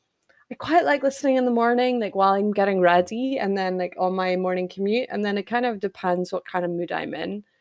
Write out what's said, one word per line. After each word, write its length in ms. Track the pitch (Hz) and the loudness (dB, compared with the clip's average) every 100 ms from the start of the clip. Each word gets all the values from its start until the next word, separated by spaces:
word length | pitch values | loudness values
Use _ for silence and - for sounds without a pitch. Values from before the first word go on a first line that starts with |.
| _ _ _ _ - | _ _ _ _ -18
I 40 | - | -10
quite 280 | - 339 | 2 4
like 180 | 294 285 | 4 2
listening 340 | 269 269 277 262 | 0 0 2 2
in 80 | 247 | 2
the 40 | |
morning, 500 | 233 233 240 254 247 | 2 2 4 2 0
like, 140 | 202 | -2
while 200 | 190 190 | 2 4
I'm 180 | 196 208 | 4 2
getting 280 | 202 196 190 | 2 2 4
ready 580 | 175 180 180 226 262 269 | 6 6 2 -2 -4 -2
and 180 | 196 196 | -2 -2
then, 220 | 185 185 | -2 -2
like, 160 | 180 - | -4 -2
on 160 | 185 | -2
my 220 | 190 185 180 | 0 0 0
morning 320 | 185 180 180 | 0 -2 -4
commute. 400 | 190 196 233 - | -4 -2 -2 -2
And 140 | 202 | -4
then 140 | 208 202 | -4 -4
it 60 | |
kind 220 | 196 240 247 | -4 -4 -2
of 140 | 202 | -4
depends 520 | 196 - 185 180 180 | -6 -4 -2 -2 -4
what 120 | 180 - | -8 -6
kind 180 | 185 | -6
of 60 | 175 | -4
mood 200 | 175 170 | -4 -4
I'm 220 | 165 156 | -6 -6
in, 300 | 147 175 208 - _ | -8 -8 -8 -12 _